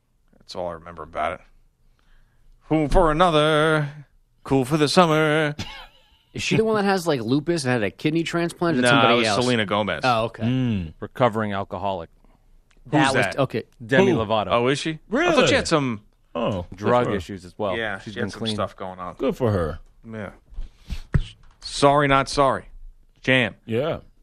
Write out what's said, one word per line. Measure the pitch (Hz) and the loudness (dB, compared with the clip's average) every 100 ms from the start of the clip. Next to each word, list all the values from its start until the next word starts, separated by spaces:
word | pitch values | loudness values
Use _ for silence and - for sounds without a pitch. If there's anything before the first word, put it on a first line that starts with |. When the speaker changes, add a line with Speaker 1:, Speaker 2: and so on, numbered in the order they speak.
| _ _ _ _ | _ _ _ _
Speaker 1:
That's | _ | _
all | - 87 | -8 -8
I | |
remember | 82 85 82 | -8 -14 -16
about | 80 78 78 | -12 -6 -6
it. | - - _ _ _ _ _ _ - _ _ _ _ - | -6 -14 _ _ _ _ _ _ -20 _ _ _ _ -2
Cool | 156 143 | 0 2
for | 190 165 | 4 4
another. | 151 180 151 151 151 156 156 143 151 - _ _ _ | 4 4 4 4 2 2 2 -2 -8 -20 _ _ _
Cool | - 135 | -2 0
for | 127 156 | 2 2
the | 143 | 2
summer. | 185 170 156 156 151 151 147 - - - | 6 6 4 2 2 0 -4 -10 -12 -20
<laughs> | _ _ _ _ | _ _ _ _
Speaker 2:
Is | 123 | -8
she | - 185 | -2 0
the | |
one | 220 214 | 2 2
that | |
has, | 196 190 165 | 2 0 0
like, | 139 | -2
lupus | 110 139 151 170 | 0 -2 0 -2
and | 131 | 0
had | 123 | 0
a | 98 | -2
kidney | - 151 165 | -2 -2 0
transplant? | 165 170 170 - 170 123 | -2 -2 -4 -2 0 2
Or | |
Speaker 1:
No, | 123 | 4
Speaker 2:
somebody | 120 113 | 6 6
Speaker 1:
it | 120 | 4
was | 110 | 2
Speaker 2:
else? | 101 | 2
Speaker 1:
Selena | 123 120 101 | 2 0 0
Gomez. | 104 101 80 | 0 -2 -2
Speaker 2:
Oh, | 131 117 | 0 0
okay. | 113 - | -2 -4
Speaker 3:
Mm. | 113 131 123 104 82 - | -2 0 0 -2 -4 -10
Speaker 4:
Recovering | 107 - 123 107 104 | -14 0 0 2 -2
alcoholic. | 98 98 95 98 95 80 _ _ _ _ - _ _ - | -4 -6 -6 -4 -6 -8 _ _ _ _ -20 _ _ -4
Speaker 2:
That | 147 135 | 0 2
Speaker 1:
Who's | 131 | 2
Speaker 2:
was | 98 | -2
Speaker 1:
that? | 92 | -2
Speaker 2:
okay. | 135 113 - - | -4 -4 -8 -16
Speaker 4:
Demi | 110 156 190 | -2 2 4
Speaker 3:
Who? | 151 | 2
Speaker 4:
Lovato. | 104 110 92 | 0 0 0
Speaker 1:
Oh, | 120 147 | 0 2
is | 147 | -2
she? | 165 160 - | -4 -8 -4
Speaker 3:
Really? | 240 349 | -2 0
Speaker 1:
I | |
thought | 302 180 | 2 2
she | |
had | 262 - | 2 2
some | 160 131 107 _ _ _ | 0 0 -6 _ _ _
Speaker 3:
Oh, | - 117 95 87 | -6 -4 -4 -6
good | - | -6
Speaker 4:
drug | 104 123 | 0 2
Speaker 3:
for | 120 | 2
her. | 98 | -4
Speaker 4:
issues | 90 98 | -6 -12
as | 87 - | -14 -8
well. | 104 92 | -6 -4
Speaker 1:
Yeah, | 110 98 | -6 -8
Speaker 4:
She's | - | -12
Speaker 1:
she | 104 | -8
had | |
Speaker 4:
been | 104 | -8
Speaker 1:
some | - | -6
Speaker 4:
clean. | 113 | -6
Speaker 1:
stuff | 107 95 - | -4 -6 -8
going | 95 90 | -14 -10
on. | 90 - | -12 -6
Speaker 3:
Good | 269 190 | -4 0
for | 123 | 0
her. | 98 80 78 - _ 113 | 0 -2 -6 -14 _ -16
Speaker 1:
Yeah. | 110 95 - _ - - _ - - - - - - - _ | -12 -12 -14 _ -12 -12 _ -12 -12 0 0 0 -12 -20 _
Sorry | - - 143 143 143 | -12 2 4 4 4
Not | 135 131 | 2 2
Sorry. | - 135 104 - - - - _ _ | 0 2 0 -6 -18 -20 -20 _ _
Jam. | - 131 110 - | 0 2 2 -4
Speaker 3:
Yeah. | - 113 156 107 - _ | -6 -4 -2 -6 -10 _